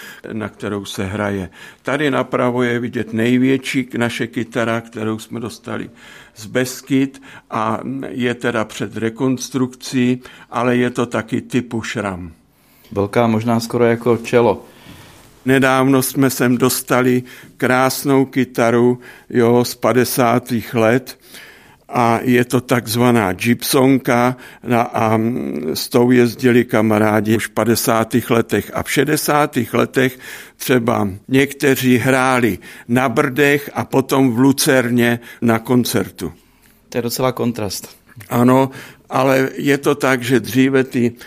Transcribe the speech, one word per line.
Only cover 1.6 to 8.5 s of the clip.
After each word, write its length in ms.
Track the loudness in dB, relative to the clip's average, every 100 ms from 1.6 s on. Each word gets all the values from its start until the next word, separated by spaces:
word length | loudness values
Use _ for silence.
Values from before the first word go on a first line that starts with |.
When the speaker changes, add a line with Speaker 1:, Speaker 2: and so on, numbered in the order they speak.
| -20 -14
Speaker 1:
Tady 280 | -6 -2 -2
napravo 520 | -2 -2 -2 0 0
je 180 | -2 -2
vidět 320 | -4 -6 -6
největší 760 | -2 2 2 2 0 -2 -6 -4 -4
naše 300 | -4 -4 -6
kytara, 540 | -6 -6 -4 -2 -4
kterou 380 | -6 -8 -6 -6
jsme 220 | -8 -10
dostali 500 | -10 -12 -12 -10 -10 -16 -20 -20 -20
z 120 | -20 -6
Beskyd 760 | -2 -2 -6 -2 0 0 -6 -20 -20 -6
a 300 | -4 -2 -2 -6 -8 -8
je 260 | -4 -2
teda 300 | -2 -2